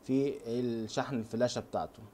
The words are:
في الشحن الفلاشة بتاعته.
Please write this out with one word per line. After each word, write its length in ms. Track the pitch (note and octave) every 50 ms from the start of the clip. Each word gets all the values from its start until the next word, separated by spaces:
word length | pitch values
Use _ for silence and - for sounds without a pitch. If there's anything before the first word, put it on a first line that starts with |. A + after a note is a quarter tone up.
| -
في 300 | - C3 C3+ C#3 C#3 - - -
الشحن 680 | A#2 A#2 B2 B2 A#2+ A#2 A2+ A2 G#2+ - C#3 B2+ C3 C#3+
الفلاشة 440 | A#2 G#2+ - - A2+ B2 B2 - A#2+
بتاعته. 420 | G#2+ - - G2 D#2+ - - - A2 -